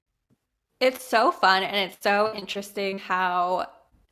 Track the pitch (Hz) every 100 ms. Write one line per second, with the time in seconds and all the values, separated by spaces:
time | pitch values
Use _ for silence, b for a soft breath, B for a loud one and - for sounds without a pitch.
0 | _ _ _ _ _ _ _ - 262 262
1 | - 226 277 - 190 190 190 202 185 -
2 | 202 202 220 208 196 202 202 208 196 196
3 | - 185 185 180 180 180 - - _ _
4 | _